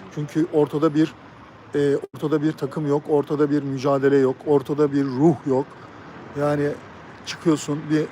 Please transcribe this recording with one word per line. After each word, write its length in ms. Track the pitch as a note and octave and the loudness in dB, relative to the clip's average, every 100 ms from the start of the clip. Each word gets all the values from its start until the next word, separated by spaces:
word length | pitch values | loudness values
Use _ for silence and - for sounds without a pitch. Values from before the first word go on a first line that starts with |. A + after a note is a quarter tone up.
| - | -14
Çünkü 320 | - D3 D#3+ E3 | -10 -6 -2 0
ortada 420 | D#3+ D3 D3 D#3+ | 2 0 2 0
bir, 200 | D3+ D#3+ - - - - - - | 2 0 -2 -20 -20 -20 -20 -8
e, 220 | D3 C#3+ C#3 - | -2 0 0 -4
ortada 280 | C3 D#3 D3+ | -8 -2 0
bir 100 | D3+ | 0
takım 360 | D#3 C#3 - D3+ | -4 -6 -4 -2
yok, 140 | C#3+ - | -2 0
ortada 420 | D3+ C#3 D3 D3 | 0 0 0 2
bir 120 | D3 | 0
mücadele 560 | C#3 C3+ C#3 C#3 C#3 C#3 | -2 -2 0 2 4 4
yok, 180 | C3 C3+ - | 4 0 2
ortada 460 | C#3+ C3 D3 D3 | 2 2 0 2
bir 120 | C#3+ | 2
ruh 320 | C#3 B2+ D#3+ C3+ C#3+ | -2 2 2 2 0
yok. 200 | C3 C3+ - - - - - - C#3+ | -2 -2 -8 -20 -20 -20 -18 -12 -4
Yani 280 | D3 D3 C#3+ D3+ - - - - - | -2 0 -2 -4 -14 -20 -20 -18 -16
çıkıyorsun, 540 | - F3 D3+ - D3 D#3 | -6 0 0 0 -6 -2
bir 140 | D3+ D#3 | -2 -2